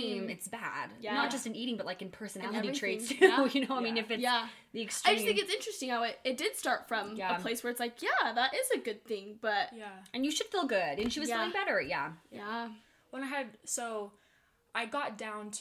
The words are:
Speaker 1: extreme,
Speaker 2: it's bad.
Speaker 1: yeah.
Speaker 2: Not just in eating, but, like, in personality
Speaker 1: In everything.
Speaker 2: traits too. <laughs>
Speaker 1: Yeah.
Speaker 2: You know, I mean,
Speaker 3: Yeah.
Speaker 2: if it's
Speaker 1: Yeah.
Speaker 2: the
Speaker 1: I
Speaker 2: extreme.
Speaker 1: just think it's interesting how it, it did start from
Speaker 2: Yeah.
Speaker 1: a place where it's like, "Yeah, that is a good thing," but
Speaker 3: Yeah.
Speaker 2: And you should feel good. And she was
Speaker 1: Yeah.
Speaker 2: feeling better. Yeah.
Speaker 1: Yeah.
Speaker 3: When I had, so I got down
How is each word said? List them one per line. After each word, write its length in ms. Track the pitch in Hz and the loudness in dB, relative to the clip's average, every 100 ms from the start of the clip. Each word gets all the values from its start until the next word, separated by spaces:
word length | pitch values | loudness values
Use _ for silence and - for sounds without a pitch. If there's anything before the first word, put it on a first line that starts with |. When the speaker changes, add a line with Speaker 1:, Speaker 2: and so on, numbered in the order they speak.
| 226 196 190 | 0 -2 -4
Speaker 1:
extreme, 20 | |
Speaker 2:
it's 160 | 180 - | -6 -8
bad. 440 | 226 165 143 123 147 | -6 -6 -4 -6 -6
Speaker 1:
yeah. 140 | 208 | -2
Speaker 2:
Not 180 | 208 415 | 2 2
just 160 | 277 233 | 0 -4
in 80 | - | -4
eating, 200 | 254 208 | -2 -2
but, 80 | |
like, 160 | 175 185 | -4 -6
in 120 | 190 | -8
personality 460 | - 214 190 - 220 | -10 -10 -8 -4 -2
Speaker 1:
In 60 | 214 285 | 0 0
everything. 20 | |
Speaker 2:
traits 300 | 196 214 233 | 0 -2 0
too. 80 | 277 | 10
<laughs> 100 | 381 | 10
Speaker 1:
Yeah. 180 | 262 269 | 10 4
Speaker 2:
You 200 | 269 262 | 4 0
know, 100 | 262 | 0
I 40 | |
mean, 160 | 226 226 | 0 0
Speaker 3:
Yeah. 60 | |
Speaker 2:
if 60 | 220 | 0
it's 100 | 226 | 0
Speaker 1:
Yeah. 260 | 247 233 226 - - | 2 2 0 -10 -10
Speaker 2:
the 100 | 226 | -8
Speaker 1:
I 40 | |
Speaker 2:
extreme. 300 | 208 - 370 427 | -6 2 4 4
Speaker 1:
just 100 | 453 | 4
think 120 | 403 | 2
it's 120 | 359 | 2
interesting 360 | 440 453 - 254 | -2 -4 -6 -2
how 160 | 233 | 0
it, 160 | 233 - | -2 -2
it 140 | 262 247 | -4 0
did 180 | 403 | -2
start 320 | - 269 220 - | 0 0 0 0
from 300 | 220 202 214 | -2 -2 -2
Speaker 2:
Yeah. 200 | 185 180 | 0 0
Speaker 1:
a 40 | |
place 240 | 202 240 | 0 -2
where 80 | 240 | -2
it's 80 | 240 | -2
like, 200 | 240 - | -4 -2
"Yeah, 300 | 427 719 262 | 2 4 4
that 200 | 233 262 | 4 2
is 160 | 508 523 | 2 0
a 80 | 339 | 0
good 260 | 233 214 | -2 -6
thing," 360 | - 202 202 214 | -6 -6 -8 -6
but 320 | 220 202 - | 0 0 0
Speaker 3:
Yeah. 320 | 226 208 190 190 | -6 -14 -14 -8
Speaker 2:
And 100 | 254 | -2
you 60 | 285 | 0
should 160 | 311 427 | 0 0
feel 180 | 392 | 0
good. 360 | 302 226 156 143 | 2 2 2 0
And 120 | 240 | 0
she 60 | 302 | 0
was 100 | 285 | 0
Speaker 1:
Yeah. 100 | 226 | 0
Speaker 2:
feeling 140 | 339 | 0
better. 280 | 392 381 202 | 0 2 2
Yeah. 320 | 143 160 151 160 - | 2 -2 -2 -8 -14
Speaker 1:
Yeah. 400 | 220 208 233 214 214 - _ _ | -12 -6 -4 -6 -10 -20 _ _
Speaker 3:
When 140 | 254 | -8
I 20 | 269 | -4
had, 320 | 285 233 - | -2 -4 -8
so 480 | - - 233 214 202 - _ _ _ _ _ 226 | -6 -4 -2 -4 -6 -12 _ _ _ _ _ -4
I 100 | 233 | -2
got 320 | 285 254 208 | -2 -2 -6
down 320 | 220 214 208 208 | -8 -8 -8 -10